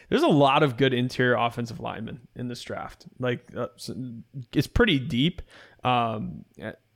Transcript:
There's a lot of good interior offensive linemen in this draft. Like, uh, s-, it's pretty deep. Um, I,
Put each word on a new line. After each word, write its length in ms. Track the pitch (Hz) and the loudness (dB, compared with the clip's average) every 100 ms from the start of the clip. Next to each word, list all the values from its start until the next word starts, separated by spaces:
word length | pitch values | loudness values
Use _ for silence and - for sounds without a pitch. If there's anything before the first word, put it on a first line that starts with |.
| - | -2
There's 140 | 247 | 2
a 40 | 330 | 4
lot 340 | 156 139 143 | 6 6 6
of 140 | 151 117 | 4 4
good 180 | 135 | 2
interior 420 | 123 127 - 123 117 | 2 0 0 2 2
offensive 440 | 117 120 117 113 | 0 -2 -8 -8
linemen 400 | 113 95 110 110 - - | -8 -8 -10 -12 -16 -12
in 140 | 123 | -10
this 120 | 117 | -10
draft. 440 | - 92 - - - - | -10 -10 -10 -14 -20 -6
Like, 320 | 127 123 - - | -4 -4 -6 -8
uh, 120 | 120 - | -8 -8
s-, 140 | - 87 127 117 - 143 123 | -12 -10 -10 -12 -14 -16 -4
it's 160 | 160 - | -2 0
pretty 320 | - 233 139 | 2 2 2
deep. 420 | 120 117 156 - - - - _ 127 | 0 0 0 -2 -12 -20 -20 _ 0
Um, 580 | 123 117 110 - 65 - - | 0 0 -4 -8 -10 -16 -14
I, 120 | 98 - _ | -14 -14 _